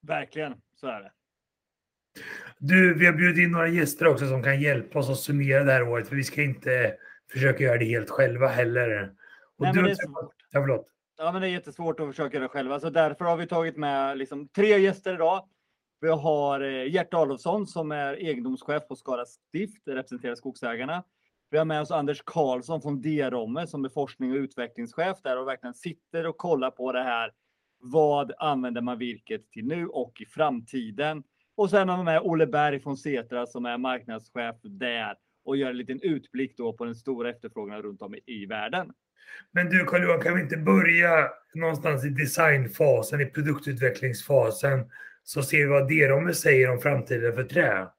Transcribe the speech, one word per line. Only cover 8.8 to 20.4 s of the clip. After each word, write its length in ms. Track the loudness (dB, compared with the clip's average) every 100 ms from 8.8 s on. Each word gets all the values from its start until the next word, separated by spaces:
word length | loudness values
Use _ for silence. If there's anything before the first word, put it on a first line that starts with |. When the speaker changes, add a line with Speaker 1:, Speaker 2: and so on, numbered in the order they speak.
| 0 -2 -6 -12 -20 -20 _ _
Speaker 2:
Och 60 |
Speaker 1:
Nej, 100 | 2
Speaker 2:
du 20 | 4
Speaker 1:
men 80 |
Speaker 2:
har 0 |
Speaker 1:
det 80 | 4
är 40 | 2
Speaker 2:
träffat 280 | -6 -10
Speaker 1:
svårt. 100 | -14 _ _
Speaker 2:
Ja, 100 | -2
förlåt. 260 | 0 -2 -4 _ _ _
Speaker 1:
Ja, 140 | -4
men 100 | -2
det 60 | -2
är 40 |
jättesvårt 480 | -4 -8 -8 -6 -4
att 80 | -6
försöka 300 | -4 -4 -4
göra 100 | -6
det 60 |
själva, 260 | -4 -4 -4
så 100 | -2
därför 360 | 2 2 2 0
har 120 | 0
vi 100 | 0
tagit 300 | -2 -2 -2
med 400 | -2 0 -2 -4
liksom 300 | -8 -8 -10
tre 300 | 2 6 6
gäster 360 | 6 2 -6
idag. 320 | 0 2 2 -4 _ _ _ _ _
Vi 80 | 0
har, 520 | 0 2 2 2 0
eh, 300 | -2 -4 -2
Gert 220 | -2 0
Adolfsson 540 | 2 2 0 -2 -2 -2
som 240 | -6 -4
är 220 | -4 -4
egendomschef 720 | -4 -4 -4 -4 -6 -4 -4 -4
på 80 | -14
Skara 300 | -6 -6 -6
stift, 640 | _ _ -8 -8 -10 -10
representerar 480 | -8 -8 -10 -8
skogsägarna. 680 | -8